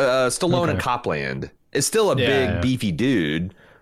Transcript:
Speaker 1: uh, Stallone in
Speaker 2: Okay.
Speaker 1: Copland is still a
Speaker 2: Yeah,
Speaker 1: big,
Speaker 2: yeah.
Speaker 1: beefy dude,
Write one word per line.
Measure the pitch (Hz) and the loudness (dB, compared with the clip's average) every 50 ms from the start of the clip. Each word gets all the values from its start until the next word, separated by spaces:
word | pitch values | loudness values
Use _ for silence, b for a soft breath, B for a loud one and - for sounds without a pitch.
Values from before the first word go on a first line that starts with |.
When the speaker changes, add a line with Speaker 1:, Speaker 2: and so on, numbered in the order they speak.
Speaker 1:
uh, | 139 127 127 131 127 123 | 0 2 2 2 2 2
Stallone | - - - 127 123 175 170 - | 0 0 0 0 2 2 2 0
in | |
Speaker 2:
Okay. | 98 92 | 0 -2
Speaker 1:
Copland | - 131 123 120 - 98 82 73 69 67 65 67 - - _ _ _ _ - | 0 -2 -2 -2 -2 -4 -4 -2 -4 -6 -6 -6 -8 -10 _ _ _ _ -4
is | 143 139 | -2 -2
still | - - 220 220 185 | 0 0 2 2 2
a | 139 127 | 2 2
Speaker 2:
Yeah, | 123 123 | 2 2
Speaker 1:
big, | 139 135 127 - | 2 2 0 0
Speaker 2:
yeah. | 87 85 | 0 0
Speaker 1:
beefy | 95 127 127 120 - 101 | 0 0 0 0 -2 -2
dude, | 82 73 113 139 135 104 80 73 76 82 90 92 B B B B B B | -2 0 0 2 2 2 0 0 -2 -2 -4 -6 B B B B B B